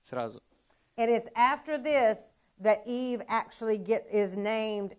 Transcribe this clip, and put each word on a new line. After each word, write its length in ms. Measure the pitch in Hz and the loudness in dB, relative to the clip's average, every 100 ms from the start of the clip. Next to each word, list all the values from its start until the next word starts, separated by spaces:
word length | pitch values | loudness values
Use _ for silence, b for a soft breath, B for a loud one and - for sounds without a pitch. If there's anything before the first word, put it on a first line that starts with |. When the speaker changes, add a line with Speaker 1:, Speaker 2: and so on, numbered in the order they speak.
Speaker 1:
сразу. 360 | - 123 117 113 _ _ _ _ _ - | -10 -6 -6 -8 _ _ _ _ _ -2
Speaker 2:
And 140 | 233 | 2
it's 160 | 233 233 | 2 0
after 420 | 226 247 285 - 302 | 2 4 2 -4 -4
this 420 | 294 285 226 214 - _ _ - | 2 4 4 2 -6 _ _ -4
that 220 | 202 214 226 | 0 0 0
Eve 360 | 247 254 233 - | -4 -2 -4 -2
actually 520 | 226 - - 220 214 | -4 -4 -6 -2 -2
get, 280 | 185 220 - | 0 -2 0
is 240 | 208 202 190 | 0 0 -2
named 580 | 202 220 220 208 196 | -2 -2 -2 -4 -6